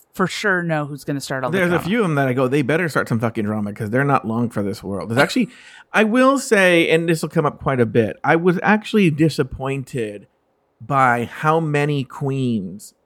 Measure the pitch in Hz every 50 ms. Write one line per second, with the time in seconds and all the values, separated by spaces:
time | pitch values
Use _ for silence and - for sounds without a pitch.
0 | _ _ - - 185 165 - - - 202 185 175 175 170 156 151 147 139 147 135
1 | - 156 143 135 - - 139 131 131 127 175 196 175 175 175 160 - 170 226 240
2 | 202 165 151 143 139 131 123 135 131 123 139 151 131 120 151 170 180 151 - 139
3 | - - 117 110 117 110 - 113 104 104 107 107 104 101 98 - 110 101 117 131
4 | 139 143 135 - - 110 110 120 120 - - 107 101 95 95 - 98 95 101 92
5 | 80 104 113 135 156 - - 254 202 - - - - - - - - _ - 196
6 | 220 208 226 254 262 269 277 262 269 - 220 196 185 180 175 165 160 - 160 165
7 | 170 170 165 160 170 156 - 165 147 143 - - - 147 135 123 117 110 113 120
8 | 110 95 - - - 139 160 170 175 185 170 - - 190 214 214 - - - 214
9 | 190 160 151 151 160 151 - - 131 - - - 131 139 135 135 123 - - 123
10 | 110 104 104 101 - _ _ _ _ _ _ _ _ _ _ - 113 110 139 135
11 | 131 123 120 120 113 - - - 156 156 160 165 160 151 147 143 147 151 147 139
12 | 127 - - - 147 135 135 135 131 123 113 104 92 90 92 104 - - _ _
13 | _